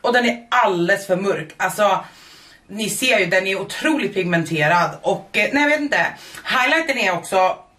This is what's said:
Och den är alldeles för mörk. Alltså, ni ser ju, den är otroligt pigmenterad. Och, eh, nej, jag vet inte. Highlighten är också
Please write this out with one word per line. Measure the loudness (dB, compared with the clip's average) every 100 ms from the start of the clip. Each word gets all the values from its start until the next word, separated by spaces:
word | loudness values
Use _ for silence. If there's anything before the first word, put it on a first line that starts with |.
Och | 2
den | 2 2
är | -2 -2
alldeles | 2 2 2 0 0 0
för | -2
mörk. | 0 -2 -6 -6
Alltså, | -6 0 2 2 -4 -20 -20 -20 -20 -20 _
ni | -6 -4
ser | -2 0 2
ju, | 2
den | 0 0
är | -4
otroligt | -6 -4 0 0 -2
pigmenterad. | -2 0 0 0 0 2 2 0 -2
Och, | -2 -2 -2 -2
eh, | 0
nej, | 2
jag | 2
vet | 0
inte. | 0 0 -2 -6 -18 -16 -4
Highlighten | -2 2 0 0 -2
är | -2
också | -2 0 2 2 0 -12